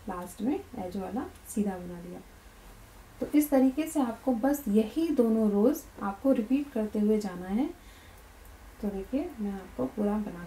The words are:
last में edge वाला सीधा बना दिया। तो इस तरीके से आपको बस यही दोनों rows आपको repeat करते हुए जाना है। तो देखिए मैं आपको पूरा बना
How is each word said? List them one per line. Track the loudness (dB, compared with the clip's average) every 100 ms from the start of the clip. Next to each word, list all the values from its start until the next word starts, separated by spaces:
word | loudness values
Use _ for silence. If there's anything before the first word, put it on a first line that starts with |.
| -10
last | -8 -10 -4
में | -2 -2 -4 -10
edge | -8 -6
वाला | -6 -6 -8 -12 -8
सीधा | -2 -2 -4
बना | -8 -12
दिया। | -14 -14 -18 -20 -20 -20 -20 -20 -20 -20 -20 -8
तो | 2
इस | 2 4
तरीके | 6 6 4 -2
से | 0
आपको | 0 -2 0 2
बस | 2 0 2
यही | 2 4 0 0
दोनों | 4 4 4 4
rows | 4 4 2 -6 -8
आपको | -6 -2 2
repeat | 2 2 0 0
करते | -2 -2 0
हुए | 2 2
जाना | 0 -8 -4
है। | -2 -2 -4 -18 -20 -20 -20 -20 -20 -20 -20 -20 -8
तो | -6
देखिए | -6 -4 -4 -4 -6
मैं | -6
आपको | -6 -10 -6 -6
पूरा | -2 0 0
बना | -4 -8